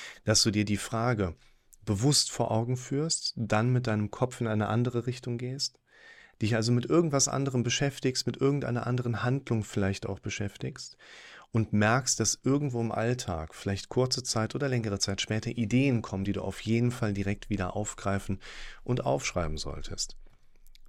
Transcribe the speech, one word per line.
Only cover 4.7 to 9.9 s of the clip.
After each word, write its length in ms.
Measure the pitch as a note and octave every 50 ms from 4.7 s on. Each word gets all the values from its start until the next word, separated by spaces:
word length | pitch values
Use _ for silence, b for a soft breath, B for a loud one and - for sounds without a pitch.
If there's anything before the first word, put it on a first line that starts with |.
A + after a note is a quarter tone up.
| G#2+ A#2 A#2+ B2 A#2+ A#2+ A#2
Richtung 300 | B2+ B2 - - B2 A#2+
gehst, 420 | A#2 B2 B2+ C3 C#3 - - _ _ B B B B B B B B B B B B
dich 140 | A2 G#2+ A#2+
also 160 | A2+ A2 A#2+
mit 140 | B2 A#2+ B2
irgendwas 420 | - D3+ E3+ E3+ D#3 C#3 C#3 -
anderem 360 | - - C3+ C#3 C3+ B2+ B2 A2+
beschäftigst, 640 | A#2+ - - C#3+ C#3 - - - C3 B2+ - -
mit 100 | B2 A#2+
irgendeiner 480 | - C3+ C#3 C#3+ C#3+ C3 B2 A#2+ A#2+ A2
anderen 380 | A#2+ B2 B2 A#2+ A#2+ A2+ - -
Handlung 400 | B2 C3 C#3 C3 - A#2+ A2 G#2
vielleicht 420 | - - G#2 G2 G2